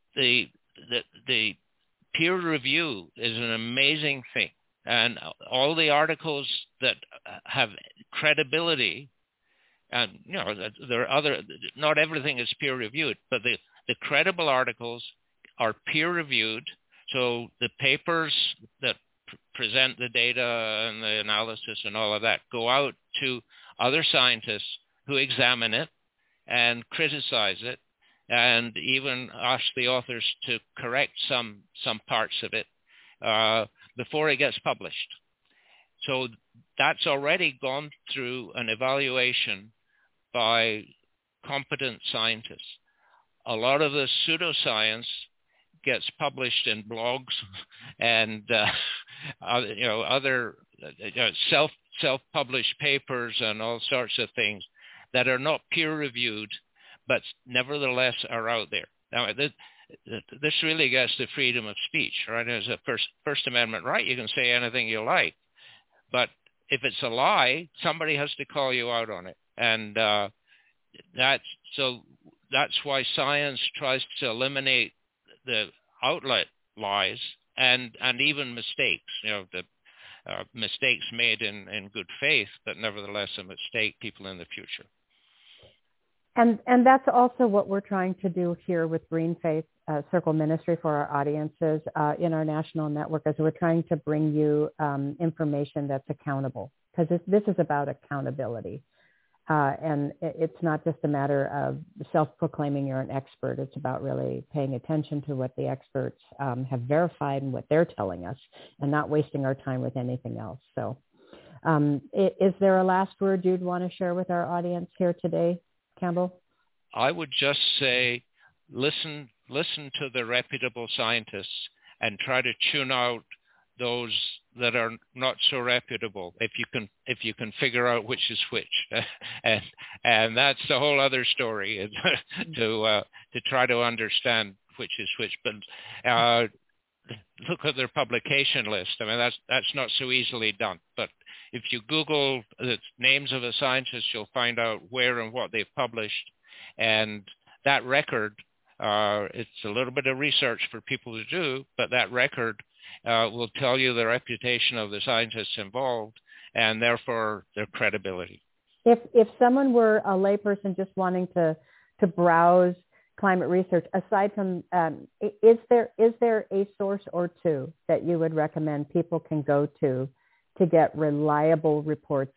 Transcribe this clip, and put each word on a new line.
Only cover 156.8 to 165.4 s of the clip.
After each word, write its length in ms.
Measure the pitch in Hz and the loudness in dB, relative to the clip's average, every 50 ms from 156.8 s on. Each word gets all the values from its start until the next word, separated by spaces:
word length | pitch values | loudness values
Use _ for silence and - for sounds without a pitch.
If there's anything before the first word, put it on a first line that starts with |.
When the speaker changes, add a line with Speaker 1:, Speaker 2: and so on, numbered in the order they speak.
Speaker 1:
therefore 640 | 117 117 120 117 - - 120 113 110 107 107 98 - _ _ | 4 2 2 2 0 -4 -2 0 0 -2 -2 -4 -8 _ _
their 100 | 104 104 - | -6 -6 -6
credibility. 760 | - - 123 104 98 107 95 98 92 90 87 - 92 - _ _ _ _ _ _ _ _ _ | -4 -2 0 0 0 0 -4 -4 -6 -6 -8 -10 -12 -20 _ _ _ _ _ _ _ _ _
Speaker 2:
If, 140 | 233 233 233 240 - - | 6 6 6 4 4 6
if 140 | 240 220 220 - - | 6 6 6 4 4
someone 340 | 254 240 247 269 277 269 240 | 6 6 6 6 4 4 6
were 240 | 240 226 220 214 214 | 6 6 8 6 4
a 120 | - 196 | 4 2
layperson 640 | 196 185 190 196 202 202 202 208 202 202 202 196 185 | 2 2 4 4 2 2 2 0 -2 0 0 -4 -2
just 160 | 180 190 190 _ | -2 -4 -6 _
wanting 320 | - 185 180 180 180 180 175 - | -2 0 0 0 0 -2 -2 0
to, 200 | 175 165 160 160 160 _ _ _ _ _ _ _ _ | 2 2 2 2 -2 _ _ _ _ _ _ _ _
to 60 | - 185 | 0 0
browse 680 | 165 - 175 175 165 165 170 175 180 185 180 180 180 180 _ _ _ _ _ _ _ - | 2 4 6 6 8 8 8 8 8 8 8 6 2 -2 _ _ _ _ _ _ _ 0
climate 300 | - 196 185 185 156 120 | 2 2 4 4 2 2
research, 360 | 180 180 180 185 - 170 165 - - | 2 2 2 4 2 0 0 0 -2
aside 380 | 196 - - 220 196 196 208 208 | -4 -2 2 2 2 2 2 0
from, 300 | 214 196 190 180 175 - - | -2 -2 -2 -2 -4 -6 0
um, 360 | - 180 165 160 147 - - - _ _ | 2 2 2 2 0 -4 -12 -18 _ _
i-, 100 | - 208 - - | -6 -6 -4 6